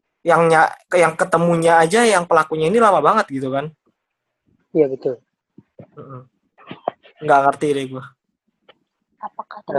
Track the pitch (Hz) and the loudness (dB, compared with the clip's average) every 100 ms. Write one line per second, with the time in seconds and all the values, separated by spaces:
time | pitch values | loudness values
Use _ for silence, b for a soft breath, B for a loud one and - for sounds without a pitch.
0 | _ _ 165 165 165 160 151 - _ 180 | _ _ 0 2 4 4 2 -2 _ 0
1 | 165 160 180 165 170 170 165 165 165 214 | 0 0 -2 0 0 0 2 2 2 2
2 | 240 190 175 165 156 156 156 220 226 175 | 2 2 2 0 0 -2 -2 2 2 2
3 | 147 214 - 135 135 135 151 156 _ _ | 2 0 -2 -6 -6 -6 -8 -14 _ _
4 | _ _ _ _ _ _ _ 170 143 131 | _ _ _ _ _ _ _ 0 0 -2
5 | 139 120 _ _ _ - _ - - 151 | -8 -8 _ _ _ -20 _ -20 -20 -20
6 | 135 127 127 _ _ _ - - - - | -20 -20 -20 _ _ _ -20 -14 -14 -14
7 | _ _ 151 139 139 135 151 139 131 131 | _ _ 0 2 2 -2 -4 -4 -6 -12
8 | 127 _ _ _ _ _ _ _ _ _ | -16 _ _ _ _ _ _ _ _ _
9 | _ _ 214 - 208 - - | _ _ -16 -16 -18 -18 -8